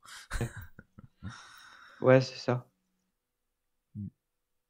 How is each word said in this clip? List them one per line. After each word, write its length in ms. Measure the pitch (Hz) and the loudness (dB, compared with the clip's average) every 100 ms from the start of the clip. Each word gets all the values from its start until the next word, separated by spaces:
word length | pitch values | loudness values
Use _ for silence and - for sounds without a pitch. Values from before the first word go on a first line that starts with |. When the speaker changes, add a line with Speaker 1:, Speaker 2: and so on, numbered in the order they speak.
| - - - | -18 -18 -8
Speaker 1:
<laughs> 460 | - 226 - - - - - - - 92 - - - - - - - | -6 -6 -10 -16 -18 -20 -20 -20 -18 -16 -16 -20 -20 -20 -20 -20 2
Speaker 2:
Ouais, 200 | 127 131 | 8 8
c'est 160 | 131 - | 6 -4
ça. 280 | - 123 - _ _ _ _ _ _ _ _ _ _ _ _ 104 101 - _ _ _ _ | -2 -2 -2 _ _ _ _ _ _ _ _ _ _ _ _ -12 -12 -12 _ _ _ _